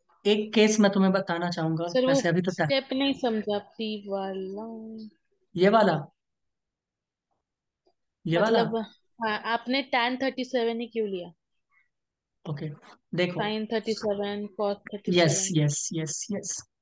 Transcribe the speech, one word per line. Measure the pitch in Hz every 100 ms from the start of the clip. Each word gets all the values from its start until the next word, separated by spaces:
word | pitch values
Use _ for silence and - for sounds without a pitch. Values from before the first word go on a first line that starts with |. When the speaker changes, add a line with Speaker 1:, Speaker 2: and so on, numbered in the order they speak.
| _ _ 202
Speaker 1:
एक | 214 -
case | 220 214 214
मैं | 202
तुम्हें | 196 190
बताना | 190 190 170 175
चाहूंगा। | 175 160 160 175
Speaker 2:
सर, | 214
वो | 262
Speaker 1:
वैसे | 269 185
अभी | 170
तो | 180
टाइम | 175 156
Speaker 2:
step | 269 262
नहीं | 262 277
समझा, | 269 247 220 208 202
P | 202 - 220 214 202
वाला। | 196 190 190 190 196 226 226 220 220 220 - _ _ _ 170
Speaker 1:
ये | 185
वाला? | 226 190 156 - _ _ _ _ _ _ _ _ _ _ _ _ _ _ _ _ _ _ _ _ _ 170
ये | 165
वाला? | 214 233
Speaker 2:
मतलब, | 226 226 220 _ _ - 220
हाँ, | 208
आपने | 208 233 233 262
tan | 269 262 233 254
थर्टी | 269 262
सेवन | 254 254 233 233
ही | 233
क्यों | 226 214
लिया? | 190 175 165 _ _ _ _ _ _ _ _ _ _ -
Speaker 1:
ओके, | 143 156 147 - - _
देखो। | - 175 185
Speaker 2:
Sin | 208 214 214
थर्टी | 220 214
सेवन, | 220 214 202 202 208 208
cos | - 202 202
थर्टी | - 202 -
सेवन। | 175 165
Speaker 1:
यस, | 143 -
यस, | 156 147 143 -
यस, | 165 156 - -
यस। | 202 - - - _